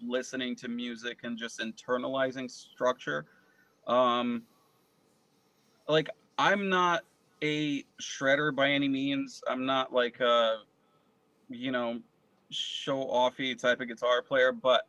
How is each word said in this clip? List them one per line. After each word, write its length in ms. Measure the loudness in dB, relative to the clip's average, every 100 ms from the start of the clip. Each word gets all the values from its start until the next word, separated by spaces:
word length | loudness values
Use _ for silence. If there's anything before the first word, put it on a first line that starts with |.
listening 540 | -6 -4 -4 -6 -6 -6
to 100 | -8
music 540 | -8 -8 -8 -10 -8
and 140 | -10 -8
just 220 | -8 -8
internalizing 920 | -10 -8 -4 -2 -2 -2 -2 -4 -10
structure. 760 | -12 -20 -2 0 0 -4 -6 -8 _ _ _ _ _ 0
Um, 560 | 4 4 4 0 -2 -8 _ _ _ _ _ _ _ _ _ _ _ _ _ 2
like, 220 | 2 2 -6 _ 0
I'm 320 | 2 4 2
not 340 | 2 4 2 -2 _ _ _
a 400 | -4 -2 -2 -4 -8 -14
shredder 540 | -14 -2 2 2 2 2
by 140 | 2
any 180 | 2 0
means. 540 | 0 -2 -2 -4 -8 -6
I'm 180 | -2 0
not, 260 | 0 0
like, 280 | 0 0 2
a, 380 | 4 4 4 0 -6 _ _ _ _ _ _ _ -18
you 220 | -10 -4
know, 280 | -2 -2 -4 -10 _ _ _ _
show-offy 1080 | -8 -8 -6 -4 -4 0 2 2 0 -6 0
type 240 | 0 0
of 60 | -4
guitar 340 | -4 0 0
player, 300 | 2 4 4
but 340 | 4 4 4